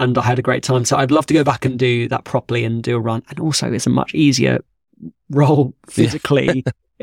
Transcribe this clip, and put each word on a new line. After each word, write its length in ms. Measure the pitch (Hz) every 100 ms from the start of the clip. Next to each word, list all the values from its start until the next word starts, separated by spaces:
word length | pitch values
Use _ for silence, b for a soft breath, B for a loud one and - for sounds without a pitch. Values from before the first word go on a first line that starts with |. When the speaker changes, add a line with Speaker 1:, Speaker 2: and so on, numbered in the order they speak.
Speaker 1:
and 160 | 127 110
I 40 |
had 160 | 113 123
a 20 |
great 200 | 127 123
time. 220 | - 131
So 140 | 117 139
I'd 120 | 131
love 160 | 156 151
to 60 |
go 80 | 156
back 220 | 143 117
and 160 | 127 123
do 300 | 123 120 120
that 160 | 127 -
properly 400 | 127 - 120 113
and 180 | 117
do 140 | 117 120
a 20 |
run. 240 | 113 113 -
And 100 | 143
also 320 | 156 - -
it's 160 | 113 123
a 20 |
much 240 | 127 -
easier 460 | 156 143 123 131 - - _ _ - 82 _ -
role 440 | 139 143 147 131 - -
Speaker 2:
Yeah. 60 |
Speaker 1:
physically, 720 | - 117 151 - 143 - 139 123 -
Speaker 2:
<laughs> 160 | _ -